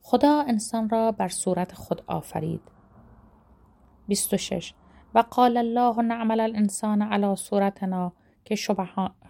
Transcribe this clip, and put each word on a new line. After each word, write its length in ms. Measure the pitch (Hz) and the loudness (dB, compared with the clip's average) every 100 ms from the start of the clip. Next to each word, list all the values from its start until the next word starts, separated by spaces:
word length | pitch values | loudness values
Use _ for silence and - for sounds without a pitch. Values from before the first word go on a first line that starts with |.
خدا 400 | - 247 285 294 285 | 2 4 6 4 2
انسان 420 | 220 - 226 220 | -2 -2 -4 0
را 220 | 226 226 | 2 0
بر 160 | 214 185 | 0 -4
صورت 460 | - - 180 180 | -2 -2 -2 -4
خود 300 | - - - - | -8 -6 -6 -4
آفرید. 540 | 165 - 160 160 165 - - - - - - - _ _ - - _ _ _ - | -8 -6 -6 -4 -6 -10 -20 -20 -20 -20 -20 -20 _ _ -20 -20 _ _ _ -4
بیست 260 | 202 - | -2 0
و 40 | 190 | -2
شش، 360 | - 185 - - - - - 226 | -2 -6 -6 -18 -20 -20 0 2
«و 80 | 233 | 2
قال 260 | - 247 240 | 4 4 4
الله: 440 | 233 240 247 226 | 0 2 2 2
نعمل 380 | 233 233 226 220 | -2 0 0 0
الانسان 600 | 226 220 208 - 214 208 | 0 0 0 0 -2 0
علی 340 | 208 208 202 196 | 2 2 0 -2
صورتنا 760 | - 202 196 196 185 185 180 _ _ _ - | -2 0 0 -2 -6 -4 -4 _ _ _ -6
که 100 | 208 | -6
شبه-، 560 | - 202 180 - 185 _ | -2 -4 -2 -4 -6 _